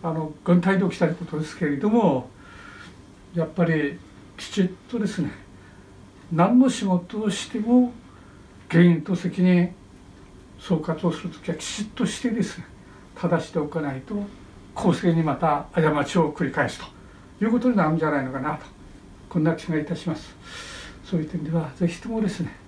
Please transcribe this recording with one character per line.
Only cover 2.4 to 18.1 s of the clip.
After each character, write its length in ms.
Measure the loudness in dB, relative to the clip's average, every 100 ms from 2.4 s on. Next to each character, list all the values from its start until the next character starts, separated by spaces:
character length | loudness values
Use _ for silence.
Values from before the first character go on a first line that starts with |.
| -20 -20 -20 -20 -20 -20 -20 -20 -8
や 120 | -4 -4
っ 40 |
ぱ 160 | 0 2
り 320 | 2 0 -4 -18 -20 -20 -18
き 120 | -8
ち 140 | 0
っ 60 | 0 -2 -8
と 120 | -4
で 80 | -4
す 120 | -2
ね、 120 | -6 -6 -20 -20 -20 -20 -20 -20 -20 -20 -6
何 280 | 2 6 6
の 100 | 6
仕 160 | 2 0
事 360 | 0 -2 -4
を 80 | -4
し 180 | -4 -6
て 100 | -6
も 320 | 4 4 4 -2 -20 -20 -20 -20 -20 -20 2
原 140 | 6
因 180 | 8 6
と 140 | 0 -4
責 260 | -4 2
任、 320 | 4 6 2 -4 -20 -20 -20 -20 -20 -20 -20 -20
総 180 | -2 -2
括 300 | 0 -2 -2
を 40 |
す 120 | -2
る 60 | -10
と 100 | -10
き 100 | -8
は 60 | -8
き 100 | -8
ち 180 | -8
っ 20 | -10 -2
と 100 | -4
し 160 | -2
て 80 | -4
で 140 | -2
す 160 | -4 -6
ね、 60 | -16 -20 -20 -20 -20 -6
正 300 | -2 -2 -2
し 60 |
て 60 | -4
お 100 | -4
か 140 | -4
な 140 | -6 -8
い 60 |
と、 140 | -8 -8 -8 -14 -20 -20 -14 -2
公 180 | 0
正 200 | 2 2
に 100 | 2
ま 120 | 0 0
た 300 | 0 0 -2
過 320 | 0 2 2 0
ち 120 | 2
を 140 | 0
繰 140 | 0 -4
り 60 |
返 180 | 0 -2
す 100 | -4 -16 -18 -20 -20 -20 -4
と 40 |
い 40 | 0
う 40 |
こ 80 | 2
と 100 | 2
に 60 | 2
な 100 | 2
る 100 | 2
ん 20 |
じ 80 |
ゃ 60 | 0